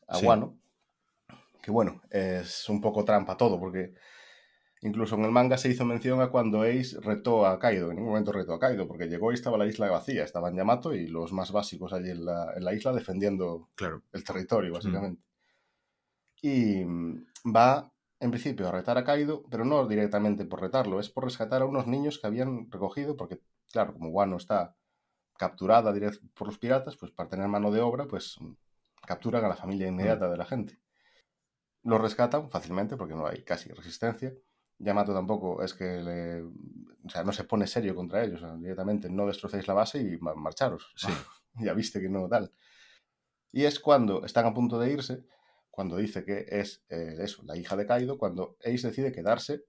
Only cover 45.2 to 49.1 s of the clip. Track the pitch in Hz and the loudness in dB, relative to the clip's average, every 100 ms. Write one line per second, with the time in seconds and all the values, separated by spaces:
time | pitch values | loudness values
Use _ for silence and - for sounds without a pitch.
45.2 | - _ _ _ _ - 95 90 104 95 | -12 _ _ _ _ -8 -4 -2 -2 -4
46.2 | 92 101 - 101 101 - - 85 82 80 | -6 -6 -4 -4 -4 -8 -10 -8 -8 -6
47.2 | 101 - 73 85 87 98 104 123 127 139 | -8 -8 -10 -10 -4 -2 2 2 0 -2
48.2 | 101 87 92 - 117 123 123 135 135 | -4 -2 -6 -6 -4 -2 -2 -2 -2